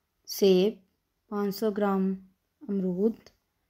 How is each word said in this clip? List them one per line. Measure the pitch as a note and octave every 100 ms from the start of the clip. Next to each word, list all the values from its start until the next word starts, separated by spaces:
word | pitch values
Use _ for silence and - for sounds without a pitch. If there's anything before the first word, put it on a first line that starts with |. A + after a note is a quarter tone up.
| _ _ -
सेब, | - G3+ F#3 G3+ - _ _ _ _ -
पाँच | G#3 G3+ G3
सौ | A3
ग्राम | G3+ G3+ G3 F#3+ F#3+ - _ _ _
अमरूद | C#4+ G3 F#3 F3+ A3 A3 - _ _ _